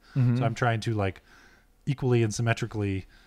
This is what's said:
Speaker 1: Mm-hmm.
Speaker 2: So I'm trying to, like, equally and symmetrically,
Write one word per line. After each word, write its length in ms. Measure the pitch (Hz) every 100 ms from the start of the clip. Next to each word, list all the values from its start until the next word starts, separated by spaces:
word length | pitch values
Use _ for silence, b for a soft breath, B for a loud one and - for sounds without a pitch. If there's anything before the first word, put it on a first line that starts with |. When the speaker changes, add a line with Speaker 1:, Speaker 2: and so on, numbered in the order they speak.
| B 139
Speaker 1:
Mm-hmm. 220 | 123 120
Speaker 2:
So 80 | 117
I'm 100 | 113
trying 240 | 127 113
to, 120 | 117
like, 280 | 107 95 - B B B B B _ -
equally 380 | 131 131 120
and 100 | 113
symmetrically, 720 | 104 117 113 113 110 101 95 - B